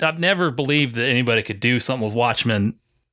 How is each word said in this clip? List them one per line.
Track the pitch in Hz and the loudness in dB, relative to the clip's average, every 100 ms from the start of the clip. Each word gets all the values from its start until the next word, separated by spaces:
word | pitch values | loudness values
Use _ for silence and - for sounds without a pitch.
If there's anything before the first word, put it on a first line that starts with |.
| 160 | -4
I've | 160 | 0
never | 175 190 175 | 0 2 0
believed | 123 135 147 131 117 | -2 0 0 0 0
that | 123 | 0
anybody | 123 120 113 | 0 2 0
could | - 101 | -2 -2
do | 117 123 | 0 0
something | - 131 107 | 0 -2 -2
with | 113 | 0
Watchmen | 120 107 120 104 104 - _ _ _ | 0 0 0 2 0 -2 _ _ _